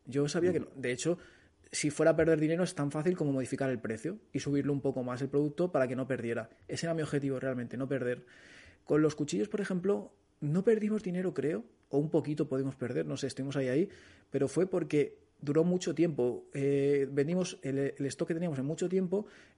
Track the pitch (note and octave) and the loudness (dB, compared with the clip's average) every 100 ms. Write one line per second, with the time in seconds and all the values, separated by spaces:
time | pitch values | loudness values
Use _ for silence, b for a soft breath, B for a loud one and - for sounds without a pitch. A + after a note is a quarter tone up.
0 | - C3 D3 F3 E3 E3 - C3+ B2+ B2 | -6 -2 0 2 2 2 -2 -6 -4 -2
1 | D#3+ F3 B B B _ - - D3+ - | 0 -2 B B B _ -10 -2 -2 4
2 | D#3 D#3+ D#3+ D#3+ D#3 E3 F3 - C#3+ D#3 | 4 6 4 4 4 2 -2 -2 -2 0
3 | D#3 F3+ D3+ C3+ B2+ C3+ C3+ B2 G#2+ A2 | 0 0 0 0 -2 -2 -2 -2 -4 -6
4 | D#3 A2 _ C#3+ C#3+ C#3+ C3+ C#3+ C3+ C3 | -6 -8 _ -6 -2 0 0 0 0 -2
5 | B2 B2 C3+ C#3+ D3 D3 F3 D#3 B2+ B2+ | -4 -4 -2 0 0 0 0 2 2 0
6 | C3 B2 A2+ A#2 A2 b b C#3 E3+ E3 | -2 -2 -2 -4 -6 b b -6 -2 -2
7 | D3 D3 C#3 C3 C3+ B2 A#2 A#2 C3+ C#3 | 0 0 0 -2 -2 -4 -6 -6 -2 -2
8 | B2 B2 - B B B B B - D3 | -2 -4 -8 B B B B B 0 4
9 | D3+ D3 D3 F3+ G#3 G#3 G3 F#3 F#3+ G#3 | 4 2 -2 -2 -2 -2 -2 -2 0 0
10 | G3 _ _ - D3 E3 G3 G#3+ G#3 G#3+ | -2 _ _ -8 -2 2 4 4 2 -2
11 | F#3+ F3 F#3 D#3 C#3+ F#3+ A#3+ _ - C#3 | -2 -2 -2 0 -2 -2 -6 _ -4 0
12 | D3+ D#3+ C#3+ D3+ D3 C3 C3+ C3+ B2 C3+ | 2 2 0 -2 -2 0 -2 -4 -4 -2
13 | D#3 C#3 C3+ - C3+ C#3 C3 C3 G3 B | -2 -4 -6 -6 -6 -2 0 0 0 B
14 | B B B C#3 C3+ - F#3+ F#3 D#3 D3 | B B B -2 0 2 0 0 0 2
15 | C#3 - _ - C#3+ D3 E3+ F3 F3+ D#3 | 0 -2 _ -12 0 2 4 2 0 0
16 | E3+ C#3 B2 A#2 - C#3+ C#3 C#3 C#3 C#3+ | 0 2 0 0 -8 -2 0 2 4 2
17 | C3+ C#3+ C#3+ F3+ F3 - C3+ C3+ C#3 - | 2 0 0 0 -2 -6 -4 -2 -2 -2
18 | C#3 - E3 E3 F3 C#3 C3+ D#3 F3+ F#3+ | -6 -4 -4 -2 -2 -2 -4 -2 0 0
19 | F#3 F#3+ G#3+ B B | 0 -2 -4 B B